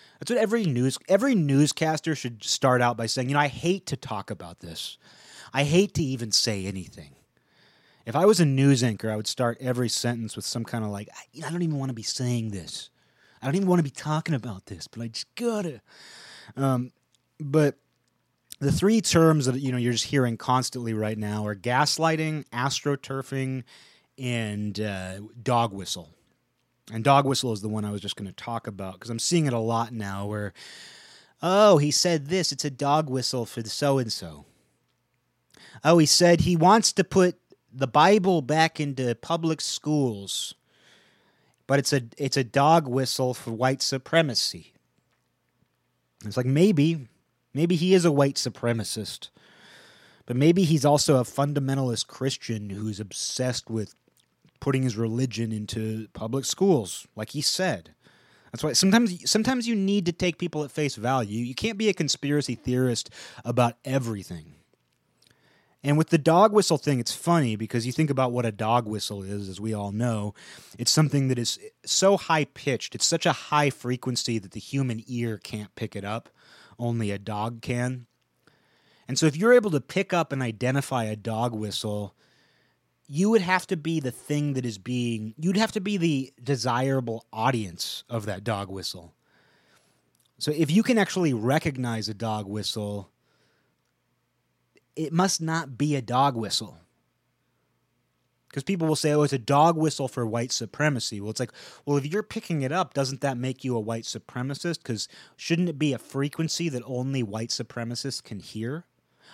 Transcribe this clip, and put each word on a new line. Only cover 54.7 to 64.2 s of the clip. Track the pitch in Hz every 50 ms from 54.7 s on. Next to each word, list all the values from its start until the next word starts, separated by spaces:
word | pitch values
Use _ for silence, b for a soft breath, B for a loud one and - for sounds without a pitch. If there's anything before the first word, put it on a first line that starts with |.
| 135 135 131
his | 127 104 110
religion | 117 110 113 120 131 127 110 110 117 110
into | 110 107 107 - - 113 110 110 110 110 110 - _
public | - 113 110 120 139 127
schools, | - - - 185 196 175 127 101 90 - - - - _
like | - 110 -
he | - 147
said. | - - - - 185 180 123 87 - - _ b b b b b b b b b b b
That's | b 123 -
why | 151 123
sometimes, | - 190 190 196 233 240 202 180 170 - -
sometimes | - 214 220 247 262 247 226 233
you | 233
need | 202 190 196 202 208 170
to | 175
take | 165 - 185 180 170 -
people | 180 165 - 151 147
at | 139
face | - - 151 139 -
value. | 107 107 120 135 131 113 101 104 113 120
You | 120 127
can't | - - 226 220 196
be | 220 208
a | 185
conspiracy | - 160 139 - - - 139 147 147 139 - 120
theorist | - - 123 123 127 131 127 117 - - - B B B B B B B
about | 120 123 127 120 120 - - _
everything. | 131 131 139 123 117 110 101